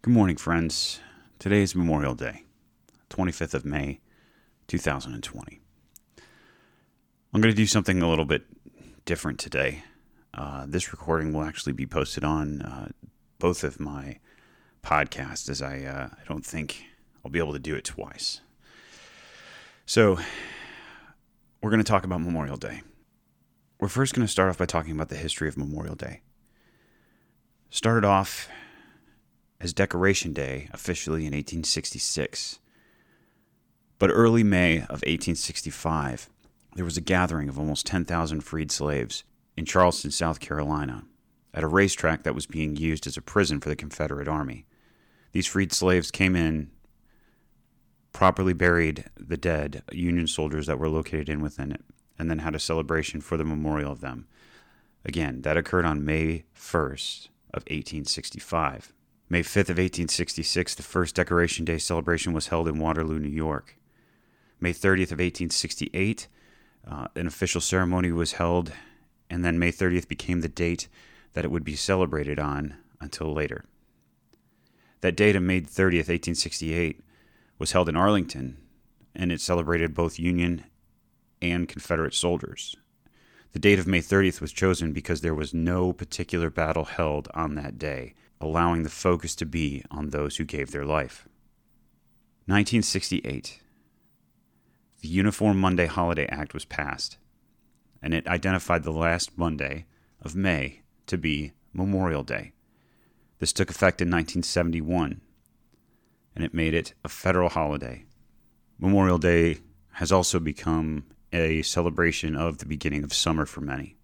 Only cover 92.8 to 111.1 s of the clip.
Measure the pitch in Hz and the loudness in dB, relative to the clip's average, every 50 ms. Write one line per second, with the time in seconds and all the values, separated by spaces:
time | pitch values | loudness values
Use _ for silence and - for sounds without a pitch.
92.8 | 101 - - 95 - - 95 - - 60 69 60 - - - - _ _ _ _ | 2 2 -2 -2 -2 -2 -4 -4 -2 -4 -8 -8 -8 -12 -18 -18 _ _ _ _
93.8 | _ _ _ _ _ _ _ _ _ _ _ _ _ _ _ _ _ _ _ _ | _ _ _ _ _ _ _ _ _ _ _ _ _ _ _ _ _ _ _ _
94.8 | _ _ _ _ - 78 85 95 98 104 98 - 107 107 101 95 95 92 92 87 | _ _ _ _ -8 -2 2 2 2 2 2 2 2 4 4 4 4 4 4 4
95.8 | 87 80 - 95 87 85 85 78 71 - 65 73 76 - - 76 - _ - - | 2 2 2 0 0 0 0 0 -2 -2 -4 -8 -8 -8 -10 -12 -12 _ -6 -6
96.8 | 73 71 69 - - - - _ _ _ _ _ _ _ _ _ _ _ _ _ | -4 -4 -6 -6 -8 -10 -10 _ _ _ _ _ _ _ _ _ _ _ _ _
97.8 | _ _ _ _ - 76 80 80 - - 87 85 76 95 95 90 - - 87 85 | _ _ _ _ -4 -2 -2 -2 0 0 -2 0 2 0 0 0 2 0 0 0
98.8 | 76 80 78 80 82 82 85 87 - - _ 85 85 82 78 73 71 69 71 80 | 0 -2 -2 0 2 2 2 0 -2 -6 _ -2 -2 -2 0 -2 -4 -6 -6 -8
99.8 | 85 _ _ _ _ _ _ _ - 78 78 95 98 95 85 73 65 69 - - | -12 _ _ _ _ _ _ _ -14 -8 -4 0 2 2 2 2 0 -4 -6 -14
100.8 | _ _ _ _ _ - - 90 76 80 73 71 76 71 - _ _ _ - 82 | _ _ _ _ _ -4 -4 -2 0 0 0 0 -2 -6 -10 _ _ _ -4 -2
101.8 | 92 98 98 92 92 87 78 71 65 58 60 - - - _ _ _ _ _ _ | 0 0 2 2 2 0 0 -2 -2 -4 -6 -6 -6 -10 _ _ _ _ _ _
102.8 | _ _ _ _ _ _ _ _ _ _ _ _ - - - - 95 - - - | _ _ _ _ _ _ _ _ _ _ _ _ -4 -2 0 0 -2 -2 0 2
103.8 | 98 92 - - 90 87 87 85 82 - - 87 85 - - 90 85 85 82 82 | 2 2 4 2 0 2 2 2 0 0 -2 -4 -4 0 0 0 0 0 0 -2
104.8 | 76 78 82 80 80 69 - - _ _ _ _ _ _ _ _ _ _ _ _ | -2 0 0 0 0 -2 -4 -8 _ _ _ _ _ _ _ _ _ _ _ _
105.8 | _ _ _ _ _ _ _ _ _ _ _ - 80 - - 82 80 80 78 82 | _ _ _ _ _ _ _ _ _ _ _ -6 -6 -4 0 0 0 2 2 0
106.8 | - - - _ - 78 - - - 92 90 90 90 85 - 85 78 76 73 71 | -2 -2 -14 _ -14 -14 -12 -2 0 2 4 4 2 2 2 0 0 0 -2 -4
107.8 | 69 60 64 - - - - _ _ _ _ _ _ _ _ _ _ _ _ - | -6 -8 -12 -14 -18 -20 -20 _ _ _ _ _ _ _ _ _ _ _ _ -2
108.8 | - 95 101 101 95 92 90 85 76 87 85 85 82 82 80 - - - _ _ | 2 4 6 6 6 6 6 6 6 6 6 8 6 4 2 -2 -10 -20 _ _
109.8 | _ _ - - 87 78 95 92 87 - - 90 80 78 73 - - 87 80 80 | _ _ -6 -6 2 4 4 4 4 4 0 0 0 -2 -6 -4 0 0 2 2
110.8 | 80 78 78 73 69 _ | 2 0 -2 -4 -8 _